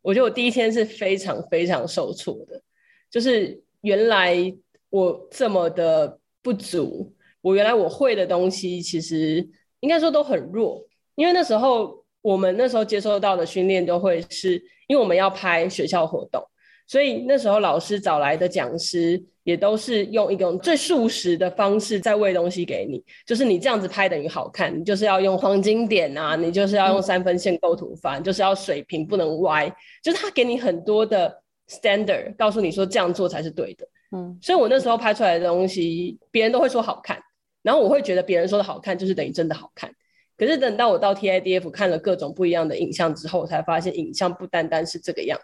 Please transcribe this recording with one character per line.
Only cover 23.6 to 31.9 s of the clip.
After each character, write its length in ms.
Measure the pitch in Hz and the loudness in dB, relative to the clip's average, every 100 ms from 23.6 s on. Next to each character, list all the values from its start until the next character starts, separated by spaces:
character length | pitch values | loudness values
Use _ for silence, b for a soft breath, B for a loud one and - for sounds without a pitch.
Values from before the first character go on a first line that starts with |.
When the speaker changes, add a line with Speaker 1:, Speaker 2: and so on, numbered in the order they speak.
| 262 | 2
Speaker 1:
样 120 | 226 | 0
子 80 | 185 | -2
拍 200 | 202 190 | 0 0
等 120 | 165 | 0
于 80 | 151 | -4
好 200 | 160 - | -6 -8
看， 300 | - 170 165 | -4 -4 -2
你 60 | |
就 100 | 170 | -2
是 100 | 196 | 0
要 160 | 208 190 | 2 2
用 160 | 190 185 | 2 2
黄 240 | 190 196 | 2 2
金 280 | 196 220 226 | 2 2 2
点 280 | 202 151 143 | 2 0 -2
啊， 200 | 151 160 | -2 -2
你 160 | 170 | 0
就 140 | 185 196 | 0 2
是 100 | 202 | 4
要 160 | 190 | 4
用 100 | 190 | 2
三 200 | 190 185 | 2 0
分 120 | 185 180 | 2 0
线 220 | 196 170 | 0 0
构 160 | 180 | 0
图 200 | 170 - 160 | 0 -4 -8
法， 220 | 147 139 | -6 -4
Speaker 2:
嗯。 20 | |
Speaker 1:
你 40 | |
就 80 | 190 | -4
是 80 | 190 | 0
要 140 | 196 | 2
水 280 | 190 190 147 | 0 -2 -6
平 220 | - 160 | -4 -8
不 120 | 160 202 | -4 -2
能 240 | 160 160 | 0 0
歪， 280 | 175 151 147 - B B | 0 0 -2 -6 B B
就 100 | 320 | -4
是 60 | 339 | -2
他 120 | 415 | -2
给 140 | - | 0
你 140 | 247 240 | 0 0
很 260 | 254 170 | -2 -2
多 200 | 214 214 | 0 0
的 380 | 220 208 165 - _ _ _ | 2 2 0 -4 _ _ _
standard， 680 | - 220 | -4 0